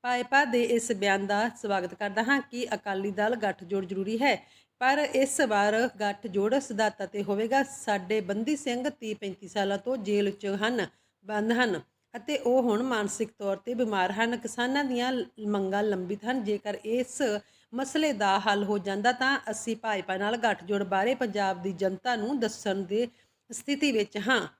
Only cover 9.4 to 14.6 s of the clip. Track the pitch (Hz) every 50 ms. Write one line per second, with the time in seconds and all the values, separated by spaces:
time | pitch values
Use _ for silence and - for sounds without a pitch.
9.4 | - 180 - 214 196 196 196 196 196 247 262 254 202 196 208 208 202 196 196 -
10.4 | - 196 196 196 208 226 247 233 185 - _ _ _ _ _ _ _ 190 214 208
11.4 | 208 220 233 240 254 233 185 156 - _ _ _ _ _ - 240 - - 294 277
12.4 | - 240 247 262 247 247 214 208 247 262 247 220 208 202 - - 226 214 _ _
13.4 | 202 196 196 196 _ 233 247 226 254 220 208 190 185 185 202 208 226 233 240 233
14.4 | 240 226 - -